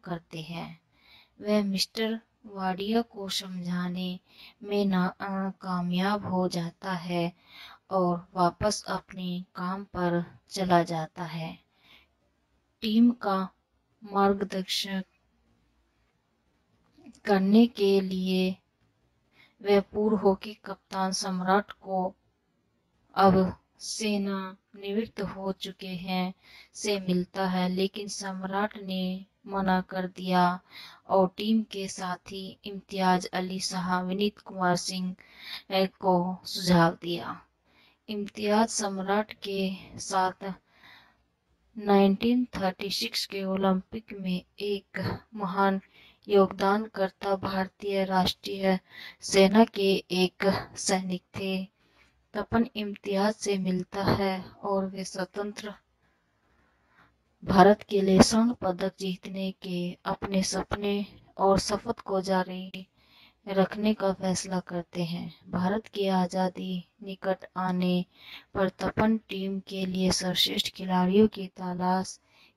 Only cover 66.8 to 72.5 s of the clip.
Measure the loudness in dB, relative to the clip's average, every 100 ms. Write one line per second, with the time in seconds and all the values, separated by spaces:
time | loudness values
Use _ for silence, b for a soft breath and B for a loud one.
66.8 | -8 -16 -14 -8 -4 -6 -6 -6 -2 0
67.8 | 2 0 -2 B B B B -2 -2 -2
68.8 | -4 2 2 2 -2 -6 -4 -6 -8 -6
69.8 | -4 0 2 2 -2 0 0 0 -6 -6
70.8 | -2 2 4 6 4 2 -12 -10 -8 -2
71.8 | 0 0 -2 -10 b b b